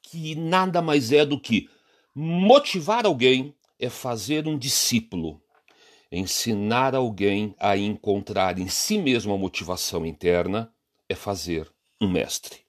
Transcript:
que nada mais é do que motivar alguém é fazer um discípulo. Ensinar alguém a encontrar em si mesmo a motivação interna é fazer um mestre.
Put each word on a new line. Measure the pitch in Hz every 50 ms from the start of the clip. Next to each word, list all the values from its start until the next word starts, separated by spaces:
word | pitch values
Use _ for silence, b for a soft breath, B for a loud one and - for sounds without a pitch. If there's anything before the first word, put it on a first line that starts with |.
| -
que | - - 165 160 156 156
nada | 156 165 160 175 185 185 185 170 175
mais | 170 160 147 147 123 113
é | 139 147 151
do | 139 143
que | 127 - - 120 92 - b b b b b b b b b b
motivar | 139 156 165 170 180 190 214 254 294 285 - - 185 147 170 220 240 226
alguém | 202 151 117 123 127 131 131 131 147 - _ _ _ _
é | _ - 123
fazer | - - - 127 120 110 98 117 151 156 151
um | 156 156
discípulo. | 139 120 131 - - - - 127 117 113 _ - 87 80 80 78 - _ _ _ _ _ b b b b b b b b b
Ensinar | - 90 95 92 - - - 117 110 101 104 107 117 123 131 135 127
alguém | 131 127 117 104 92 101 101 98 101 107 104 - _
a | - 101 101
encontrar | 98 101 104 104 - - 107 98 101 95 - 104 98 95 92 90
em | 92 90 92
si | - - - - 214
mesmo | 208 175 135 127 117 107 104 101
a |
motivação | 98 95 92 - - 87 78 90 87 - - 95 85 80
interna | 82 78 _ - 87 87 87 87 92 95 110 117 113 _ _ _ _ _ _ _ _
é | 92
fazer | - - 104 98 90 - 87 85 80 78 _ _ _ _ _ _ _
um | 107 95
mestre. | 90 80 - - - - - - - - _